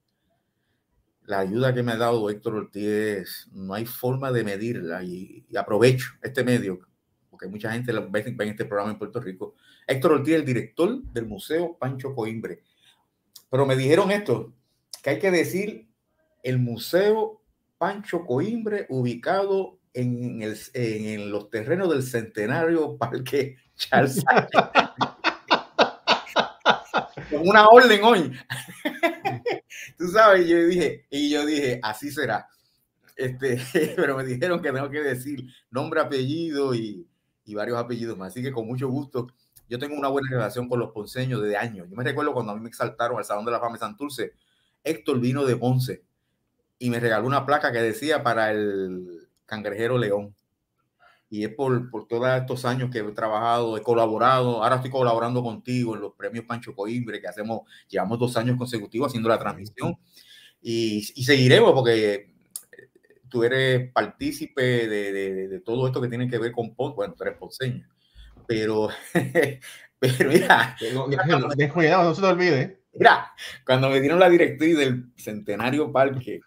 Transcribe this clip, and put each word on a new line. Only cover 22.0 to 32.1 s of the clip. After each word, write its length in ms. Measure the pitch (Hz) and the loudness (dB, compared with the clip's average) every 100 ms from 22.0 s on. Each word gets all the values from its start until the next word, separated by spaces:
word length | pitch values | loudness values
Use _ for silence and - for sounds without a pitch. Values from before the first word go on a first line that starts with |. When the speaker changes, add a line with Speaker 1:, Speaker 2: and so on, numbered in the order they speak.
Speaker 1:
Centenario 960 | 127 117 110 - 107 160 165 165 147 - | -2 -6 -6 -4 -2 0 0 0 -2 -4
Parque 600 | - 123 127 147 127 - _ - | -6 -6 -4 -2 -2 -8 _ -12
Charles 460 | - 135 139 175 | 0 2 2 2
Sánchez. 260 | - 247 - | 4 4 4
Speaker 2:
<laughs> 680 | - - 339 - - - - - - - - - - - - - - - - - - 277 - - 247 - - - | 2 4 2 2 -2 -6 -4 -6 -6 -2 -2 0 0 0 0 -2 -2 0 -2 -2 -2 0 0 -2 -6 -6 -10 -6
Speaker 1:
Con 180 | 147 175 | -2 6
una 200 | 214 214 | 10 12
orden 340 | 240 247 214 | 12 12 8
hoy. 300 | 220 214 135 127 - - - - - - 339 330 | 6 4 2 -6 -12 -12 -12 -10 -8 -2 -2 -2
<laughs> 800 | 403 120 480 - - - - - | -6 -4 -4 -6 -8 -20 -18 -8
Tú 100 | 180 | 0
sabes, 400 | 208 220 190 170 | 6 8 8 6
yo 160 | 170 170 | 4 4
dije, 400 | 180 143 - _ | 2 0 -4 _
y 200 | 143 147 | -4 0
yo 160 | 147 147 | 0 0
dije, 320 | 151 135 123 | 0 -2 -2
"Así 280 | 110 110 143 | -6 -6 -8